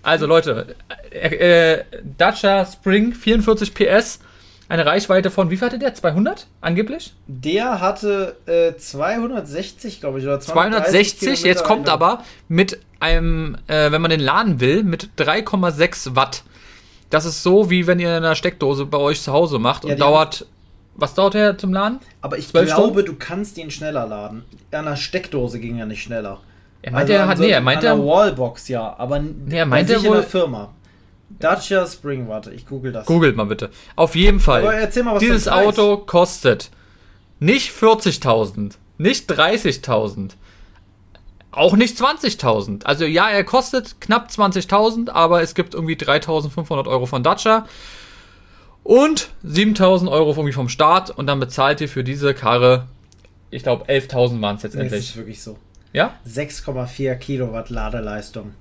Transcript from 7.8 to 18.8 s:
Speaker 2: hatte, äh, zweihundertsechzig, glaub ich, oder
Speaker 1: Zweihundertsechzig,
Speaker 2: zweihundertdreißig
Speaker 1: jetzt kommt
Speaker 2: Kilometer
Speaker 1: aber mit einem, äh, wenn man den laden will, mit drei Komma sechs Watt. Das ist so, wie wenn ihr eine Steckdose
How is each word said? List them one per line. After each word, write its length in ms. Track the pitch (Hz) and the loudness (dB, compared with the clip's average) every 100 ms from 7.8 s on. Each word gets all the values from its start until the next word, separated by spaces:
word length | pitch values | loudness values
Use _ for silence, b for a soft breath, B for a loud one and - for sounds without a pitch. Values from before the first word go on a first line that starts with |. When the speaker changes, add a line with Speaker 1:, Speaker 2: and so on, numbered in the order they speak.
Speaker 2:
hatte, 540 | 185 196 208 196 185 - - | -2 -2 -2 -2 -4 -8 -2
äh, 280 | 170 165 160 | 2 2 -2
zweihundertsechzig, 1200 | - 139 165 226 240 240 147 151 202 - 233 - | -12 -4 -4 -2 -4 -6 -8 -10 -10 -12 -14 -10
glaub 160 | 147 135 | -8 -6
ich, 80 | |
oder 160 | 135 139 | -4 -4
Speaker 1:
Zweihundertsechzig, 760 | 147 165 190 220 175 185 202 - | -2 0 2 0 2 2 2 0
Speaker 2:
zweihundertdreißig 260 | 202 269 | -2 0
Speaker 1:
jetzt 200 | 175 180 | 2 2
kommt 200 | 165 160 | 2 0
Speaker 2:
Kilometer 80 | 147 | 2
Speaker 1:
aber 320 | 151 170 240 B B _ | 2 2 0 B B _
mit 300 | 165 190 - _ _ | 0 0 -2 _ _
einem, 580 | 160 165 165 160 156 - - | 2 2 2 0 -2 -10 -2
äh, 260 | 156 151 | 2 2
wenn 80 | 156 | 2
man 100 | 170 | 0
den 100 | 160 | 0
laden 400 | 135 170 226 135 | 2 2 0 2
will, 220 | 127 175 | 2 2
mit 280 | 202 165 - - | 0 -2 -8 -4
drei 260 | 147 185 | 0 0
Komma 280 | 220 196 175 | -2 -2 -2
sechs 440 | 147 175 - 135 131 | 0 0 0 -4 -2
Watt. 260 | 135 - b b b b b b - | -2 -4 b b b b b b -2
Das 160 | 156 | -2
ist 200 | 165 151 | -2 -2
so, 260 | 185 196 196 | 4 4 4
wie 160 | 180 170 | 2 2
wenn 140 | 175 | 0
ihr 160 | 175 165 | 0 0
eine 180 | 165 | 0
Steckdose 500 | 156 180 175 135 139 | 0 -2 -2 -2 -2